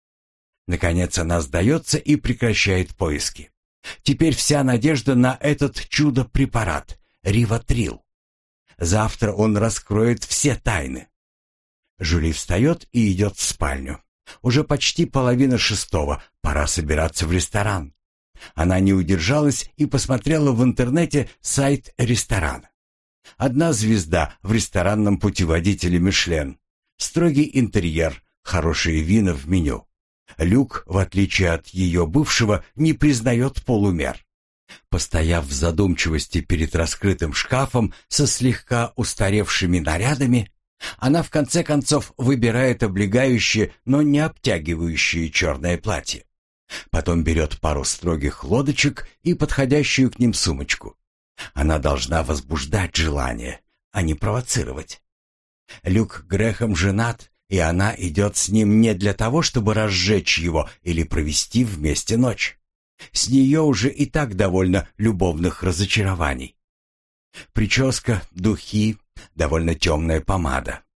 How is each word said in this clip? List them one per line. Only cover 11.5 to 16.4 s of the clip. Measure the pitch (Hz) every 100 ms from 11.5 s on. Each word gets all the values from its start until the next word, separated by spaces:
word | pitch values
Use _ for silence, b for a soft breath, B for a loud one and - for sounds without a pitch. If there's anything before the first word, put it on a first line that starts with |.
| _ _ _ _ -
Жюли | 82 85 78
встаёт | 78 - 90 135 170 -
и | 120 110
идёт | 92 104 -
в |
спальню. | - - 73 67 67 - _ _ - B
Уже | 120 127
почти | 147 143 - - 170
половина | 139 127 123 139 120
шестого, | - 101 - 87 73 71 B _